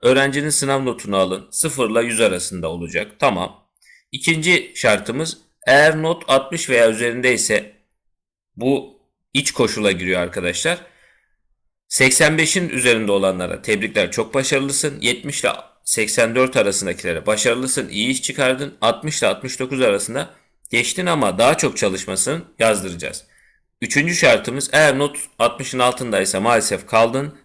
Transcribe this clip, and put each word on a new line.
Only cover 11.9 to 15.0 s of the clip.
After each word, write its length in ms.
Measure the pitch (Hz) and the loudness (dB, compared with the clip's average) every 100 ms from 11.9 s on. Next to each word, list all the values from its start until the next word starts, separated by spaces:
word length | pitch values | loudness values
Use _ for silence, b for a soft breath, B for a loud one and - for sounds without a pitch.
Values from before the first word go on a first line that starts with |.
| - 131 - 151 156 | 2 4 6 4 2
beşin 320 | 156 190 175 | 0 0 -2
üzerinde 420 | 127 127 110 104 | 0 2 2 2
olanlara 500 | 101 95 92 90 82 | 2 2 0 -4 -6
tebrikler, 500 | - 104 107 107 87 | -2 -2 0 0 0
çok 220 | - 107 | -2 -2
başarılısın. 640 | 139 131 135 139 135 151 139 | -2 0 0 0 -2 -4 -2